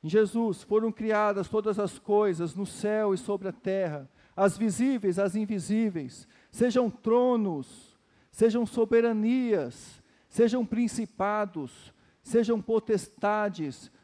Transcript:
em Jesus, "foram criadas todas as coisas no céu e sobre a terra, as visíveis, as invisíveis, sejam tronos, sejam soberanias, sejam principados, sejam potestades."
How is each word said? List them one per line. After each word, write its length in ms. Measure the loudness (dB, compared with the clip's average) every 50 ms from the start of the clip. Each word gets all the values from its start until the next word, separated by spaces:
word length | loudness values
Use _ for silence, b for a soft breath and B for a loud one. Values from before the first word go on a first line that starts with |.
| -8
em 60 | 2
Jesus, 540 | 2 4 4 4 2 -2 -2 -2 -4 -6 -6
"foram 300 | 0 0 0 0 0 -4
criadas 560 | -4 -4 -2 0 0 0 0 0 -2 -4 -4
todas 300 | -4 -2 -2 -2 -2 -2
as 200 | -2 -4 -6 -10
coisas 560 | _ 0 2 2 2 2 0 -2 -4 -6 -4
no 120 | -6 -8
céu 480 | -8 -8 -6 -4 -2 0 0 0 0 -2
e 40 | -2
sobre 300 | -2 -6 -6 -6 -6 -8
a 40 | -10
terra, 540 | -8 _ -4 -2 -2 -2 -4 -4 -8 -12 -14 b b b b b
as 220 | 2 2 2 2 2
visíveis, 600 | -2 -2 0 0 0 0 0 0 0 -2 0 0
as 160 | 0 0 0
invisíveis, 920 | -2 -2 -2 -4 -6 -4 -2 0 0 0 0 -2 -4 -8 -8 -12 -16 -20 b b b b b
sejam 400 | b 0 0 2 4 2 2 0
tronos, 1080 | -2 -4 _ 2 2 4 4 4 2 2 0 -2 -2 -4 -8 -10 -16 -20 -20 -20 _ _ b b b b b b
sejam 360 | b 2 2 4 4 2 -2
soberanias, 1400 | -2 0 -2 0 4 4 4 4 4 2 0 0 0 0 0 2 2 0 0 0 -4 -8 -12 -18 -20 -20 -20 b b b b b b
sejam 380 | 2 2 4 4 4 0 -2
principados, 1300 | -2 0 -2 -2 -2 -2 -4 -8 -8 _ _ -2 -2 0 -2 -2 -4 -4 -8 -10 -10 -12 -18 -20 -20 _ b b b b b b
sejam 380 | 0 2 2 4 4 0 -2
potestades." 1300 | 0 0 -2 -2 0 0 -2 -2 -2 -6 _ -4 -2 0 0 0 0 -2 -4 -4 -8 -8 -8 -10 -16 -20 b b